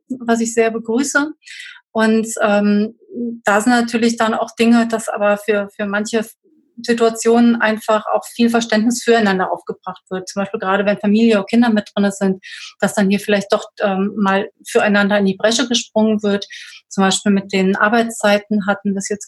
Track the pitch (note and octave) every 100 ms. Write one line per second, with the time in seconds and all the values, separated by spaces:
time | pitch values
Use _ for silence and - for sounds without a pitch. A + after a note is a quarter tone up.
0 | - B3+ A#3 A#3 A3+ - A3+ A3+ A#3 A3+
1 | C#4+ C#4+ D4+ D4+ - - - - _ A3
2 | A3 A3 A3+ - G#3+ G#3 G#3 G#3 G#3+ -
3 | - A#3+ A#3+ A#3 - G#3 A3 A#3+ A#3 A#3
4 | A#3 A#3 A3+ A3+ A3+ - A#3 A#3 A3+ A3
5 | - A3 G#3 G3+ - G#3 G3+ - G#3 G3+
6 | G#3+ A3+ G#3+ _ _ _ _ - A#3 A#3
7 | A3+ A3+ A#3 A#3 A#3+ A#3 A3 A3 - G#3+
8 | - G#3+ - - A#3 A#3 A#3 A3 A3+ A#3+
9 | - A#3 G#3 F#3+ F3+ F3 - G#3 - F3+
10 | - F#3+ F#3 G3 G3 G#3+ F#3+ G3 G3+ G3+
11 | G3+ G#3 A#3 G#3 G3 A#3 A#3+ G#3 - -
12 | G3+ G3 G3 F#3+ - - - - G3+ G#3
13 | G3 G3+ G3 G3+ G3+ G#3 - - G#3 F#3+
14 | G3 G#3+ G3 G3 G#3+ _ - A#3 G#3 G3+
15 | G3 G#3 G3 F#3+ G#3+ A#3 A#3+ A#3 - A3
16 | A3 G#3+ G#3 G3+ - - - - - -
17 | F#3+ F#3+ G#3 G3 G3 G3 F#3+ G3 G#3+ A#3
18 | A#3 A3+ G#3+ G#3 G#3 G#3+ G3 G3 G3+ G3
19 | F#3+ G#3